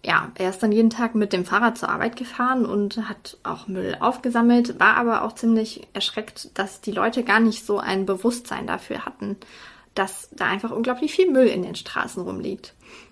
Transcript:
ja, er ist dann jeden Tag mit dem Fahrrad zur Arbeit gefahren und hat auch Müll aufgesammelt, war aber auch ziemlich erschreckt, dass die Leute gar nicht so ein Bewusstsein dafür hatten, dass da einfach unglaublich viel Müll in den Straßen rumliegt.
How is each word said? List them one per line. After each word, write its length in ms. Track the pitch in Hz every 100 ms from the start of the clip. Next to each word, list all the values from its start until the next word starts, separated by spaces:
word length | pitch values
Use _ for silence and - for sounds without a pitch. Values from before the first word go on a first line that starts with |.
ja, 280 | - 165 -
er 160 | - 185
ist 120 | -
dann 100 | 220
jeden 180 | 208 226
Tag 240 | 226 233
mit 180 | 220 202
dem 120 | 185
Fahrrad 340 | 180 202 233 233
zur 100 | -
Arbeit 280 | - 233 -
gefahren 500 | 240 - 247 262 226
und 420 | 208 202 226 208
hat 280 | 208 - -
auch 220 | - - -
Müll 280 | 185 185 -
aufgesammelt, 800 | 233 254 254 233 233 240 240 -
war 160 | 202 -
aber 260 | 233 220
auch 120 | 220
ziemlich 520 | - 226 220 220 - -
erschreckt, 640 | 202 - - 214 - - -
dass 220 | 202 -
die 120 | -
Leute 300 | 220 226 240
gar 180 | 240 214
nicht 240 | 226 208
so 140 | - 202
ein 260 | - 190
Bewusstsein 640 | 190 185 233 240 - - -
dafür 400 | - - - -
hatten, 300 | - 202 196 - - - - _
dass 340 | - 190 - -
da 140 | - 180
einfach 240 | 202 233
unglaublich 420 | 226 240 247 302
viel 180 | - 370
Müll 160 | 269 240
in 160 | 180
den 140 | 180 -
Straßen 460 | - - - 185
rumliegt. 520 | 180 - - 202 - _ - - -